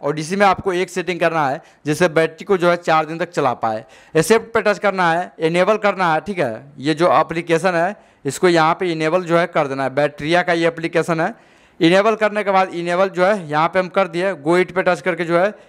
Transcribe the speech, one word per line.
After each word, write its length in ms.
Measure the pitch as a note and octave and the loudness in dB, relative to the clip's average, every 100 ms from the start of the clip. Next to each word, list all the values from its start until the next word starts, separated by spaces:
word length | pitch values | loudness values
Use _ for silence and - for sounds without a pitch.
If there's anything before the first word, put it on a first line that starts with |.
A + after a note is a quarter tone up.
और 160 | C#3+ D#3 | -6 -4
इसी 180 | D#3 G3 | -4 2
में 100 | G3+ | 2
आपको 260 | F3+ G3 | 2 0
एक 180 | F3+ F3+ | -2 -2
सेटिंग 300 | - E3+ F3 | -4 -4 0
करना 280 | E3+ E3 C#3+ | 0 0 -2
है 140 | D3 - _ D3 | -4 -10 _ -4
जिससे 220 | D3+ F3+ | 2 2
बैटरी 340 | D#3 D#3+ D#3+ | 2 0 -2
को 120 | F3+ G3 | -2 0
जो 120 | F3 | 2
है 60 | F3 | 0
चार 280 | F3 D#3+ D#3 | 2 0 0
दिन 120 | E3 | -4
तक 120 | F3 | -6
चला 240 | E3+ C#3 A#2+ | -2 -2 0
पाए। 280 | A2+ A2 - - - | -4 -4 -8 -20 -4
एक्सेप्ट 380 | D#3+ D#3+ A3 A3 | -2 2 2 2
पे 80 | A3+ | -2
टच 160 | G3+ G3+ | 0 0
करना 300 | G3+ F#3+ F3 | -2 0 0
है, 200 | E3 F#3+ - | 0 -4 -4
इनेबल 360 | D#3+ E3+ F#3 G#3+ | -2 0 2 2
करना 340 | G#3 F#3+ F3+ | 0 0 0
है, 60 | D#3 | 0
ठीक 180 | D#3 F#3 | -4 -4
है। 340 | C3+ A2+ C#3 - | -4 -4 -14 -8
ये 160 | C3+ | -4
जो 180 | D#3 F3 | 0 4
एप्लीकेशन 600 | C3 D#3 E3 E3+ E3 F3+ E3+ | 4 2 -4 -2 0 0 0
है 320 | F3 G#3 _ _ | -2 -4 _ _
इसको 240 | C#3+ - F#3 | -10 0 2
यहाँ 260 | E3+ D#3 | 4 2
पे 160 | E3+ F#3+ | 2 -2
इनेबल 300 | D#3+ D#3 F3+ | -2 0 -2
जो 120 | F3 E3+ | 0 0
है 80 | F3 | 0
कर 200 | F3 C#3+ | -2 -2
देना 160 | C3+ | -2
है। 80 | C3+ | -4
बैटरिया 500 | C3 D3 C#3+ D3 E3+ | 0 -2 -2 -2 0
का 100 | F3 | 0
ये 140 | E3+ E3 | 0 0
एप्लीकेशन 540 | E3 E3 E3+ D#3+ D#3+ | -2 -4 -2 -2 -2
है। 140 | F3 A#3+ _ _ _ _ | -2 -6 _ _ _ _
इनेबल 340 | E3 F#3+ G#3+ A3 | 2 4 2 2
करने 260 | G#3+ G#3 | -2 -2
के 60 | G3 | 0
बाद 240 | F#3+ F#3+ | 0 0
इनेबल 340 | E3+ E3+ F3 F#3+ | -2 -4 0 0
जो 160 | F3 | 0
है 240 | F3+ G#3+ D#3+ | 0 0 -2
यहाँ 200 | D3 E3 | -2 0
पे 100 | F#3 | 0
हम 100 | F3+ | -2
कर 180 | G3 F#3 | -2 -2
दिए। 240 | E3 F#3+ E3+ | -2 -4 -4
गो 200 | C#3+ F3 | 0 2
इट 160 | F3+ | 2
पे 80 | F3 | 0
टच 180 | F#3 F3 | 0 0
करके 240 | F#3 E3+ | -2 -4
जो 140 | E3+ E3+ | 0 0
है 160 | G3 G#3 | 0 -2